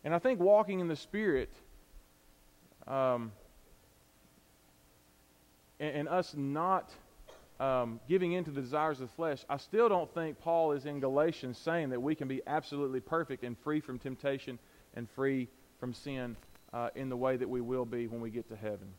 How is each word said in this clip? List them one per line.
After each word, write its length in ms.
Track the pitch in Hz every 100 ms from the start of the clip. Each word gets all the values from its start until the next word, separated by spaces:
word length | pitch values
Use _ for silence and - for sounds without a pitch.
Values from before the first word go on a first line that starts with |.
And 100 | 160
I 40 | 170
think 220 | 262 226
walking 400 | 180 208 196 185
in 80 | 175
the 80 | 151
Spirit, 540 | - 208 214 135 104 - - - - - - _ - - _ _ - - -
um, 460 | 135 131 123 113 101 - - - - _ _ _ _ - _ _ _ _ _ _ _ _ _ _ _ _ _ _ _
and, 180 | 151 147
and 120 | 143
us 260 | 180 170
not, 560 | 147 139 147 180 185 - - - - - - - -
um, 420 | 135 131 117 113 117
giving 260 | 185 180
in 120 | 180
to 60 | 156
the 100 | 139
desires 400 | 123 151 156 139
of 80 | 127
the 60 |
flesh, 300 | - 165 135 -
I 100 | 143
still 300 | - 214 233
don't 240 | 185 151
think 280 | 170 160 143
Paul 320 | 165 170 160
is 120 | 143
in 160 | 143 143
Galatians 560 | 131 139 165 156 127 120
saying 320 | - 170 143
that 100 | 127
we 140 | 135
can 140 | 156 131
be 140 | 131 -
absolutely 540 | 151 - 143 139 131
perfect 440 | - 165 165 131
and 120 | 123 117
free 220 | 151 151
from 180 | - 127
temptation 600 | 135 127 143 139 - 123 - - - -
and 120 | 117
free 360 | - 135 135 120 - - _
from 140 | 123
sin, 420 | 117 143 135 120 110 - - -
uh, 160 | 117 120 -
in 120 | 135
the 80 | 123
way 200 | 131 127
that 120 | 123
we 120 | 123
will 240 | 120 127
be 240 | 120 120 117
when 120 | 117
we 100 | 113
get 180 | 113 113
to 80 | 107
heaven. 320 | 107 101 95